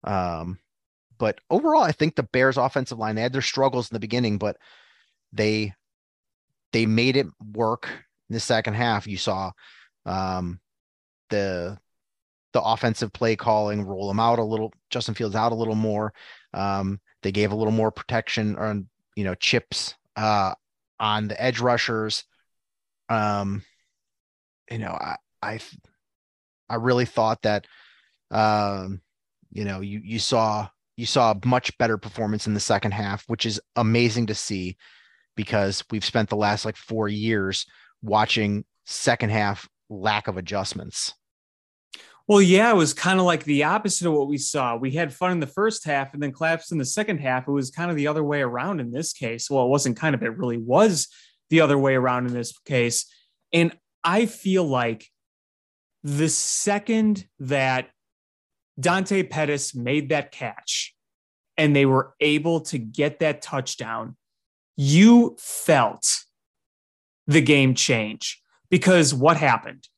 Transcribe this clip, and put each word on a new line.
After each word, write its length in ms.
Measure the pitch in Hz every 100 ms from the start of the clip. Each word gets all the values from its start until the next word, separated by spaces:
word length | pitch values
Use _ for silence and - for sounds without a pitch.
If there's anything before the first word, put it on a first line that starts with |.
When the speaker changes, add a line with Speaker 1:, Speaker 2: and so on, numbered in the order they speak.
Speaker 1:
Um, 540 | - 98 90 82 85 92 _ _ _ _ _ _
but 220 | 110 - _
overall, 320 | 185 311 302
I 100 | -
think 220 | 147 151
the 80 | -
Bears 340 | 120 127 131 135
offensive 420 | 127 - 127 117
line, 160 | 107
they 80 | 107
had 100 | 120
their 100 | 135
struggles 480 | - - 135 123 117
in 40 |
the 60 | 113
beginning, 380 | 95 120 120 104
but 180 | 104 - _ - _ _ _ _ _
they, 420 | 110 107 107 104 - _ _ _ _ _ _ _ _ _
they 140 | 113 113
made 300 | 110 123 131
it 100 | 82 - 107
work 360 | 107 113 120 - - _ _ _
in 60 |
the 60 | 113
second 340 | - 113 110
half. 320 | 107 120 104 104
You 100 | 95
saw, 360 | - 95 95 - - - _ _ -
um, 540 | 92 92 92 90 85 _ _ _ _ _ _ _
the, 480 | 104 98 90 87 101 _ _ _ _ _ _ _
the 100 | 123
offensive 500 | - 117 120 110 110
play 220 | - 117
calling, 480 | 110 120 107 104 104
roll 280 | 98 95 101
'em 100 | 101
out 180 | 117 117
a 60 |
little, 280 | 107 110 110 _ _
Justin 240 | 123 117
Fields 200 | 107 113
out 180 | 101 117
a 40 | 113
little 180 | 113
more. 380 | 110 110 104 107 - - - _
Um, 480 | - 98 98 95 101 _ _
they 100 | 95
gave 180 | 98 104
a 60 | 104
little 160 | 107
more 180 | 110 110
protection 680 | - - 117 - - 107 104
on, 320 | 107 104 95 _ _ -
you 80 |
know, 100 | 98
chips, 600 | 90 - 123 - - - - _ -
uh, 380 | 107 104 95 - _ _ _ _
on 280 | 110 107 107
the 140 | 110
edge 180 | 127 117
rushers. 640 | 123 120 - 113 110 - - _ _ _ _ _ _ _ _
Um, 540 | 113 107 101 98 101 - _ _ _ _ _ _ _ _ _ _
you 80 | 113
know, 140 | 107
I, 240 | - - - _ _
I, 180 | - 113 - - _ _ _ _ _ _ _ _ _
I 80 | 117
really 300 | 120 123 123
thought 360 | - 110 113
that, 240 | 110 104 - - - _ _ _ _
um, 720 | - 110 107 104 98 92 98 _ _ _ _ _
you 140 | -
know, 160 | 101 95
you, 200 | 98 104
you 140 | 107 113
saw, 500 | - 123 110 107 101 _ _ -
you 100 | 113
saw 260 | - 117
a 140 | 101 123
much 300 | 127 - -
better 200 | 117 110
performance 480 | - 110 107 107 -
in 80 |
the 60 | 104
second 320 | - 101 107
half, 320 | 98 101 98 -
which 200 | 113 113
is 140 | 104 _
amazing 520 | - 110 117 120 113 110
to 80 |
see 420 | 107 - 101 90 92 _ _ _ _ _ -
because 460 | 107 110 98 101 -
we've 140 | 110
spent 240 | - 123 107
the 80 | 107
last, 280 | 104 104
like, 120 | 110 110
four 320 | - 113 104
years 580 | 104 110 110 95 92 - _ _ _
watching 600 | 110 107 107 - 104 101 - _
second 460 | - - - 117 110
half 380 | 110 104 98 - _ _
lack 380 | 104 101 104 -
of 80 | 92
adjustments. 800 | 87 101 95 - - - - - _ _ _ _ _ _ _ - - _ -
Speaker 2:
Well, 140 | 202
yeah, 300 | 190 185 226
it 60 | 214
was 180 | 156
kinda 280 | - 175 190
like 220 | 180 160
the 200 | 139 143
opposite 420 | 147 196 196 - 175
of 80 |
what 140 | 151 139
we 100 | 143
saw. 380 | 139 147 123 117
We 160 | 131
had 200 | 147 165
fun 180 | 131 180
in 100 | 175
the 60 | 139
first 380 | - 214 220
half 300 | 156 143 135
and 80 | 147
then 100 | 147
collapsed 400 | 131 160 165 -
in 60 | 165
the 80 | 131
second 320 | - 214 170
half. 280 | 139 127 127
It 60 |
was 180 | 143 131
kinda 220 | - 175
the 140 | 160 147
other 180 | 151
way 160 | 147 147
around 400 | 131 123 156 185
in 120 | 120
this 200 | 123 165
case. 380 | - 123 117 -
Well, 160 | 139 127
it 20 |
wasn't 300 | 139 131 117
kind 160 | 160
of, 80 | 135
it 160 | 113 113
really 180 | 123 117
was 520 | 113 135 220 160 - - _ _ _
the 100 | 160
other 160 | 151 139
way 180 | 135
around 320 | 131 127 123 123
in 60 |
this 260 | 120 117 -
case. 440 | - 135 120 117 - _ _ _ _
And 240 | 165 170 - _ _
I 220 | 170 190
feel 400 | 226 - 196 185
like 420 | 160 131 117 110 - _ _ _ _ _ _ _ _ _
the 280 | 147 143 160
second 960 | - - - - 202 208 220 220 202 185 _
that 500 | 135 139 131 127 127 _ _ _ _ _ _ _ _ -
Dante 420 | 147 185 190 196
Pettis 520 | 185 - 151 143 -
made 340 | 131 120 147 139
that 240 | 151 139
catch 640 | - 123 101 - - - _ _ _ _ _ _ -
and 180 | 151 143
they 80 |
were 300 | 139 131 131 _
able 420 | 151 147 160 165
to 160 | 160 156
get 400 | 110 113 147 -
that 240 | 156 143
touchdown, 760 | - 143 127 - 113 113 113 - _ _ _ _ _ -
you 600 | 139 156 214 240 233 -
felt 840 | - - - 147 113 - - - - _ _ _ _ _ _ _ _ _ -
the 160 | 151
game 320 | 135 143 131
change. 640 | 127 - 120 107 107 - - _ _ _
Because 440 | 180 185 180 147
what 220 | 135 143 160
happened? 500 | 147 113 - - -